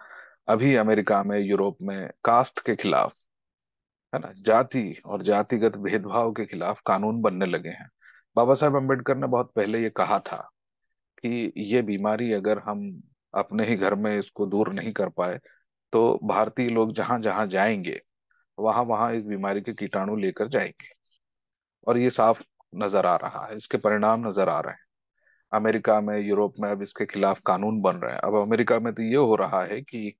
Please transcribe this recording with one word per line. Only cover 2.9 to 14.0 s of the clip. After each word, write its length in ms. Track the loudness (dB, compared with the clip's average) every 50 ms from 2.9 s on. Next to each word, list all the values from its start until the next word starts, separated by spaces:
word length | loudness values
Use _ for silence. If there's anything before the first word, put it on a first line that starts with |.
| 2 2 0 0 -4 _ _ _ _ _ _ _ _ _ _ _ _ _ _ _ _ _ _ -10 -8
है 60 | -8
ना, 120 | -8 -10 -14
जाति 640 | -4 2 4 4 4 4 2 0 -4 -4 -4 -6 -10 -12
और 180 | -8 -8 -4 0
जातिगत 540 | 2 2 2 2 0 0 2 2 2 0
भेदभाव 560 | 0 -4 -2 -2 -2 -2 -2 -2 0 0 0 -2
के 140 | -6 -8
खिलाफ 340 | -8 -6 -6 -4 -4 -6 -4 -2
कानून 340 | 0 0 0 0 -2 -2 0
बनने 260 | 0 0 0 0 -2
लगे 220 | -2 -2 -4 -6 -8
हैं। 220 | -14 -14 -18 -20 _ _ _ -20 -20 _ _ _ 0
बाबा 180 | 2 4 4 4
साहेब 220 | 4 4 2 2
अम्बेडकर 400 | 2 0 0 0 0 0 -2 -2
ने 100 | 0 0
बहुत 260 | 0 0 0 0 -2 0
पहले 260 | -2 0 0 0 -2 -2
ये 80 | -2
कहा 280 | 0 0 0 2 2 0
था 320 | -2 -4 -12 -12 -12 -14 _ _ _ _ _ _ _ _ _ _ _ _ _ _
कि 340 | -6 -4 -4 -2 -4 -6 -6
ये 260 | -6 -4 0 0 0 0
बीमारी 500 | 0 -2 -2 0 0 0 0 0 -2 -2
अगर 260 | 0 0 0 0 0
हम 440 | -2 -6 -6 -6 -6 -10 -12 -14 -18 _ _ _ _ _ -4
अपने 320 | -4 -4 -2 -2 -2 0
ही 100 | 0 0
घर 180 | 0 2 0 0
में 240 | 0